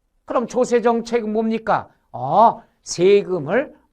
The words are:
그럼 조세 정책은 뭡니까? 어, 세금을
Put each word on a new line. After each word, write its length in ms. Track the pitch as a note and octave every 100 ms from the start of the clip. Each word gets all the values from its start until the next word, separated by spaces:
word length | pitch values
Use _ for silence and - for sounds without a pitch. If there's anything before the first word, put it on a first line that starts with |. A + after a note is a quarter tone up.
| _ _ -
그럼 220 | C4+ A3+
조세 340 | B3 B3 A#3+
정책은 500 | A#3 A#3 A#3 A#3 G#3+
뭡니까? 580 | G#3+ A3 A3 A3 D3+ - _ _
어, 520 | A#2+ C3 F3+ A3+ - - _
세금을 960 | - - F#3 G3+ F3 F#3 C#3 A3+ D4 - _